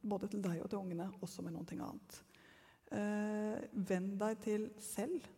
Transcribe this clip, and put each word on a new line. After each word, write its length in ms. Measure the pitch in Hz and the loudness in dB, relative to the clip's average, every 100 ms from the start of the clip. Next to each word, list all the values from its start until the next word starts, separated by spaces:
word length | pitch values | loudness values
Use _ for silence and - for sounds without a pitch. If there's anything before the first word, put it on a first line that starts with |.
både 300 | 214 202 196 | 0 0 0
til 80 | 202 | 0
deg 220 | 190 170 | 2 0
og 60 | 185 | 0
til 60 | 202 | -2
ungene, 300 | 190 170 185 185 | -2 -2 -2 -4
også 220 | 175 - | -8 -6
med 80 | - 165 | -4 -4
noe 160 | 170 - | -4 -4
annet. 440 | - - - - - - - - - - - | -6 -8 -12 -16 -16 -20 -20 -20 -20 -20 -4
Eh, 680 | 214 208 208 208 214 214 214 - - | 0 2 2 2 2 2 0 -2 -2
venn 300 | 185 185 190 196 | 4 4 4 2
deg 200 | 214 220 | 2 2
til 240 | - 214 214 - | 2 4 2 -4
selv 460 | - - 226 349 - | -6 -2 0 0 -4